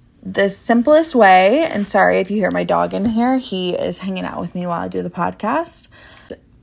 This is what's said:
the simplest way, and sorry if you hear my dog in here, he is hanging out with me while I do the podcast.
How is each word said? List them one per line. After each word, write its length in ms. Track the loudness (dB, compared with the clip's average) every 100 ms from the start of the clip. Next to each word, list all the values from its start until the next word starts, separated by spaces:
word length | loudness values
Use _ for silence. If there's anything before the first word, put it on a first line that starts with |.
| _ _
the 260 | -8 -2 -2
simplest 680 | -2 0 2 4 4 4 4
way, 500 | 8 8 6 4 0
and 220 | -2 -2
sorry 320 | 2 2 2
if 100 | -2
you 80 | -2
hear 140 | -2
my 140 | -2 -2
dog 280 | 0 -2
in 120 | -2 -2
here, 340 | 0 0 -2
he 340 | -4 -6 -4
is 240 | -4 -6 -8
hanging 280 | -8 -8 -8
out 140 | -8
with 140 | -8
me 140 | -8 -6
while 160 | -6
I 60 | -6
do 120 | -6
the 80 | -8
podcast. 760 | -4 -6 -4 -4 -4 -6 -12 -20 -20 -20 -20 -20 -20 _ _